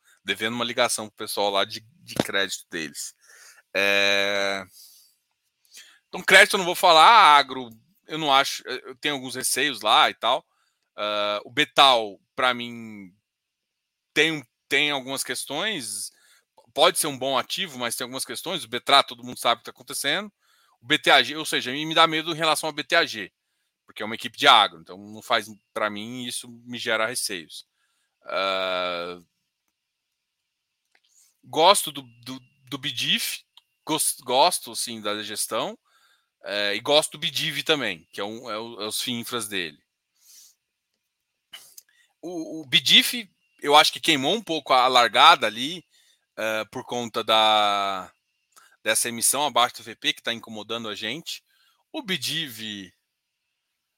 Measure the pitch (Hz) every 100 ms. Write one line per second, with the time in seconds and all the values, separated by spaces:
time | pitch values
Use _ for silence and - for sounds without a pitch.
0 | _ _ 98 98 110 120 117 120 120 -
1 | 107 - 107 - 101 98 104 110 - _
2 | - - - 98 98 - - 87 76 -
3 | - - _ - - - _ 95 98 101
4 | 101 101 98 101 98 98 95 - - -
5 | _ _ _ _ _ _ _ - - _
6 | _ 185 - 190 202 208 175 175 185 160
7 | 170 233 175 143 135 131 123 113 _ _
8 | _ 156 156 135 139 - - 127 - 127
9 | 151 143 127 120 127 143 147 117 104 131
10 | 123 98 110 139 - _ _ _ _ -
11 | 104 104 104 104 - 120 147 - 139 123
12 | 110 95 _ - 127 120 120 117 113 104
13 | 95 101 _ _ _ _ _ _ _ _
14 | _ - 156 156 131 _ _ 143 147 143
15 | 127 135 - 123 - 143 208 196 110 104
16 | - - _ _ _ _ _ - 165 175
17 | 160 135 131 131 113 - 185 127 117 -
18 | 123 131 - 117 156 170 117 120 - 139
19 | - 120 123 123 127 117 - - 123 135
20 | 139 165 208 _ _ _ _ _ 117 151
21 | - 147 123 151 151 151 120 139 156 160
22 | 165 160 160 156 165 147 160 147 139 170
23 | 151 110 90 _ _ _ _ _ _ -
24 | 107 113 123 - 143 120 98 82 82 92
25 | 101 107 - 117 104 104 _ - 107 104
26 | 110 127 123 - 123 117 120 120 120 110
27 | 110 127 - 95 78 - - _ _ _
28 | _ _ - - 95 95 92 92 90 87
29 | 87 90 87 _ _ _ _ _ _ _
30 | _ _ _ _ _ _ _ _ _ _
31 | _ _ _ _ - 135 170 202 - 143
32 | 127 117 120 131 - _ _ 139 139 120
33 | 131 214 - - - _ _ _ - 156
34 | - - 123 123 165 - - 110 - 113
35 | 104 104 107 107 - 113 156 233 _ _
36 | _ _ _ _ - 101 101 104 123 147
37 | 156 156 165 131 156 143 147 151 117 85
38 | - - 101 113 127 107 117 117 107 -
39 | - 120 113 123 110 101 85 73 _ _
40 | _ _ _ - - _ _ _ _ _
41 | _ _ _ _ _ - - - _ _
42 | _ _ 165 175 160 160 147 170 135 202
43 | 254 240 214 _ _ _ 143 147 156 -
44 | - 147 135 220 196 160 - 131 127 127
45 | 117 104 151 170 113 107 135 180 - _
46 | _ _ _ - 110 107 107 131 - 123
47 | 120 117 110 110 110 107 104 101 98 95
48 | 90 _ _ _ _ _ _ _ 107 110
49 | 120 117 113 131 147 117 120 - 117 107
50 | 147 - - 117 110 110 104 117 110 101
51 | 107 143 - - - _ _ _ _ 311
52 | 240 175 117 156 156 110 110 101 95 _
53 | _ _ _ _ _ _ _ _ _